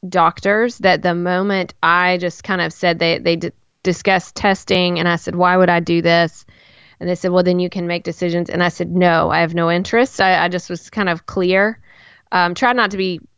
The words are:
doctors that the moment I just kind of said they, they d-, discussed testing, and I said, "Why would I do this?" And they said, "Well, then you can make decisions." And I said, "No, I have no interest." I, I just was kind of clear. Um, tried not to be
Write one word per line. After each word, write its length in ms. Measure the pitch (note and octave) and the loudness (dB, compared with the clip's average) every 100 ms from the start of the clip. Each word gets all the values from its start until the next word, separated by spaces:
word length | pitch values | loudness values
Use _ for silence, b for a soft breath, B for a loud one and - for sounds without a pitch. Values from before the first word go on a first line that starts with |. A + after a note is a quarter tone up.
| F#3 | -2
doctors 680 | F3+ E3 - G3 G#3 A#3+ - | 2 2 0 0 0 0 0
that 240 | F#3+ E3 | 0 2
the 140 | F3+ F3 | 0 -2
moment 580 | F3 F3+ G3 G3 F3+ - | -2 -2 0 -2 -4 -2
I 360 | E3 F3 F3+ F3+ | 0 2 2 0
just 260 | F3 - - | -4 -8 -6
kind 160 | F#3 | -2
of 100 | E3 | -2
said 280 | - F3+ E3 | -2 -2 0
they, 180 | E3 E3 | 0 0
they 180 | - E3+ | 0 -2
d-, 160 | D#3+ - _ _ | -4 -10 _ _
discussed 520 | F#3 F3 - F#3+ - - | -4 -2 0 0 -2 -2
testing, 640 | G#3 F#3+ - F#3 F3+ F3 | 0 0 0 0 0 0
and 120 | F3 | 0
I 80 | E3+ | -2
said, 180 | - F3 | -4 0
"Why 220 | F3+ F#3 | 2 4
would 100 | F3+ | 4
I 140 | E3+ | 2
do 200 | E3+ E3+ | 2 0
this?" 440 | E3+ E3+ E3+ - - b b b b b | 2 2 2 -4 -20 b b b b b
And 100 | F3 | -6
they 60 | F3+ | -4
said, 160 | F#3+ | 0
"Well, 120 | F3+ | 2
then 160 | F3+ F3+ | 2 0
you 100 | F3+ | -2
can 180 | F#3+ F3 | -4 -6
make 160 | F3 | -6
decisions." 460 | - D#3+ F3+ E3+ E3+ | -6 -4 -2 -2 -2
And 140 | - | 0
I 60 | F3 | -2
said, 220 | - E3+ | -2 -4
"No, 380 | F3+ F3+ E3 D#3+ | 2 2 2 2
I 100 | D#3+ | 0
have 140 | E3 E3+ | 0 0
no 140 | E3+ | 0
interest." 520 | F3 F#3 A3+ C4 - | 0 0 0 0 0
I, 240 | F#3+ F3+ F3 | 2 2 0
I 20 | |
just 220 | F3+ - | -4 -8
was 200 | F3 - | -12 -10
kind 200 | - F#3+ | -4 -4
of 160 | E3+ - | -4 -6
clear. 540 | - F3+ F#3 G#3 A3+ b b b b b | -4 0 2 0 -2 b b b b b
Um, 220 | F#3 F3 | 0 0
tried 240 | F3 C4 B3+ | 0 0 2
not 140 | G#3+ | -2
to 60 | G3 | -2
be 220 | F#3+ E3+ - | -4 -6 -12